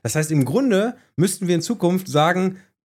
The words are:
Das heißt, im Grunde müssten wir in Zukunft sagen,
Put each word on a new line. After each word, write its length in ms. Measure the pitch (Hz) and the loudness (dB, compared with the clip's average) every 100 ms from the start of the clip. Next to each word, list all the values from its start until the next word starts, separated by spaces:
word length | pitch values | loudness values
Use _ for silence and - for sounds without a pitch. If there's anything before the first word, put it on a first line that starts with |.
Das 120 | 117 156 | -6 -4
heißt, 160 | 156 | 0
im 120 | 156 | 0
Grunde 520 | 127 160 269 190 220 247 _ - | 0 0 2 2 0 -4 _ -2
müssten 320 | 180 - 180 | 0 0 -2
wir 80 | 175 | 0
in 60 | |
Zukunft 460 | 160 233 175 180 185 | -2 -2 0 0 0
sagen, 480 | 139 156 180 190 190 - _ _ | 0 2 2 -2 -4 -12 _ _